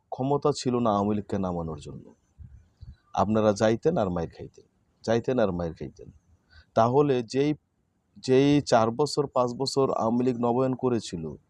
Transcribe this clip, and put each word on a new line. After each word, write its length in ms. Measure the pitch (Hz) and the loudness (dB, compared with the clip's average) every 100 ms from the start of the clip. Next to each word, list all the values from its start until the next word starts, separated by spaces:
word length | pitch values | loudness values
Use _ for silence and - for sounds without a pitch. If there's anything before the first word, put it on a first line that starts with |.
| _ | _
ক্ষমতা 440 | - 131 139 147 135 | -6 -2 0 0 -2
ছিল 220 | 127 120 | -2 0
না 120 | 117 | 2
আওয়ামী 240 | 101 101 | 2 0
লীগকে 240 | 104 98 98 | -2 -4 -4
নামানোর 420 | 92 87 80 76 | -4 -4 -6 -10
জন্য। 340 | 71 67 - _ _ _ - - _ _ - - _ | -14 -16 -20 _ _ _ -20 -20 _ _ -20 -20 _
আপনারা 380 | - 98 110 107 | -2 0 4 2
যাইতেন 460 | 101 113 117 160 170 | 4 2 2 0 0
আর 120 | 98 | -2
মাইর 200 | 87 80 | -2 -6
খাইতেন, 340 | - - - _ _ _ _ | -10 -18 -18 _ _ _ _
যাইতেন 340 | 113 117 123 127 | -2 -2 0 0
আর 140 | 101 | 0
মাইর 220 | 90 85 | 0 -6
খাইতেন। 360 | - 69 - - - _ _ _ - _ | -8 -14 -14 -20 -20 _ _ _ -20 _
তাহলে 480 | - 117 135 147 127 | 2 2 4 2 0
যেই, 320 | 110 131 147 147 _ _ _ _ _ - | -2 -2 -2 -2 _ _ _ _ _ -14
যেই 460 | - 131 143 147 | 2 4 6 2
চার 280 | - 120 113 | 4 2 2
বছর, 360 | 117 147 - 139 | 0 -2 -2 -2
পাঁচ 240 | 131 123 | 0 -2
বছর 400 | 123 139 135 135 | -2 -4 0 0
আওয়ামী 320 | - 110 120 | 0 0 0
লীগ 120 | 127 117 | 0 0
নবায়ন 340 | 120 120 131 | 0 0 0
করেছিল, 600 | 123 127 113 - 85 78 69 _ | 0 -2 -2 -4 -10 -10 -12 _